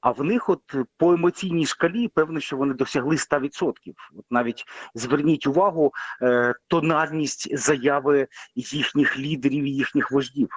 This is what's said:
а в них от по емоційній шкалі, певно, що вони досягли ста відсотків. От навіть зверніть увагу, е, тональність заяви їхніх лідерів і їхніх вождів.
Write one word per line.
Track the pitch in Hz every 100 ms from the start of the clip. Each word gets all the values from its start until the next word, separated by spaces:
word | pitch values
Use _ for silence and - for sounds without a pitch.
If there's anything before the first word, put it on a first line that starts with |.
а | 127
в | 120
них | 147 240 -
от | 180 _ 139 123 _
по | 170
емоційній | 175 175 - 190 170 151
шкалі, | - 170 196 240
певно, | - 156 160
що | - 135
вони | 139
досягли | 127 131 143 127 156
ста | - 147
відсотків. | 139 - 165 - - - - -
От | -
навіть | 120 120 117 - - - 120
зверніть | 120 143 147 151 143
увагу, | 143 196 165 147 - - -
е, | 127 123 120 120 _
тональність | 170 160 156 156 156 143 - - 143
заяви | 135 147 131 143 135 143 131 - - -
їхніх | 123 143 135 147 143 135
лідерів | 143 151 135 139
і | 143
їхніх | 139 127 147 127
вождів. | 135 131 139 120